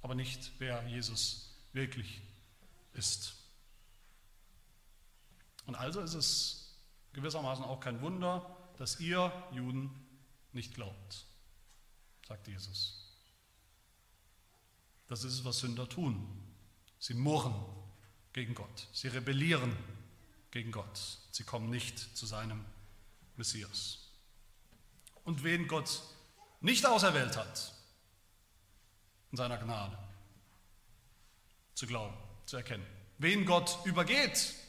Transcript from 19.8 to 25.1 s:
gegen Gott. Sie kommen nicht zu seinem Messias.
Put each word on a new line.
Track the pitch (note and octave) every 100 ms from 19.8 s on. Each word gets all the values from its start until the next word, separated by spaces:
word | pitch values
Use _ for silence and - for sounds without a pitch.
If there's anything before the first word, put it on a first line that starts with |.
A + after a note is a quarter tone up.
| - - - - - - -
gegen | A#2+ A#2
Gott. | A2 G2 - - - -
Sie | -
kommen | A2+ A#2+ A2+
nicht | A#2+ - - - -
zu | A2
seinem | G#2+ A2 A2 G#2 - - - - - - -
Messias. | A2+ A#2+ G2 - - - - - - - - - - - - - -